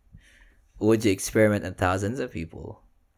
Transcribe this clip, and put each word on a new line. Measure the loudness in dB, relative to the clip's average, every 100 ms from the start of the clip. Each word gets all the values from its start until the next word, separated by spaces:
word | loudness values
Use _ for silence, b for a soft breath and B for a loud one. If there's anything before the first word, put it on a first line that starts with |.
| _ -20 b b b b b -2
would | 2 4
you | 2
experiment | 0 0 2 4 2 -4
on |
thousands | -2 0 0 -2 -6
of | -8
people | -10 -12 -14 -16 -18 _ _ _